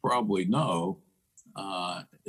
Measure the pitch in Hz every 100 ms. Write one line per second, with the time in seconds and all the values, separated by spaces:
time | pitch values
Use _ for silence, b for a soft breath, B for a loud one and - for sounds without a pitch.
0 | 123 123 107 98 90 135 135 85 90 -
1 | _ _ _ - - - 98 92 90 87
2 | - -